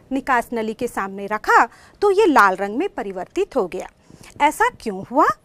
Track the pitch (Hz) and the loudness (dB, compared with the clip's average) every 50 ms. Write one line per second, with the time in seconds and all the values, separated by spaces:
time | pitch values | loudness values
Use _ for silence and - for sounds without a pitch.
0 | - _ 262 277 - 285 254 233 226 - 247 226 220 214 214 - 247 226 - 220 | -4 _ -8 -6 -2 0 -2 -2 -2 -4 -6 -6 -6 -6 -6 -8 -8 -8 -6 -8
1 | 196 196 190 202 202 196 214 214 - - 466 370 240 - - - - - _ _ | -8 -8 -10 -12 -8 -8 -8 -4 0 2 4 4 4 2 -2 -12 -20 -20 _ _
2 | 392 415 381 392 453 349 269 233 202 190 190 180 196 202 208 269 381 392 - 277 | 0 2 2 4 2 4 6 6 6 6 4 0 -4 -4 -4 -4 -6 -6 -6 -8
3 | 220 202 180 185 180 - _ - 403 - - 254 185 165 - 196 - - - _ | -10 -8 -10 -10 -12 -8 _ -6 -6 -2 -2 -2 -2 -2 -6 -10 -12 -14 -18 _
4 | _ - - - - - - - 285 311 - - 427 494 - - - 220 190 190 | _ -20 -20 -20 -20 -20 -2 0 0 0 2 0 0 -2 -2 -6 -10 -10 -10 -10
5 | - - 240 294 359 554 622 - | -12 -2 0 2 2 2 0 -2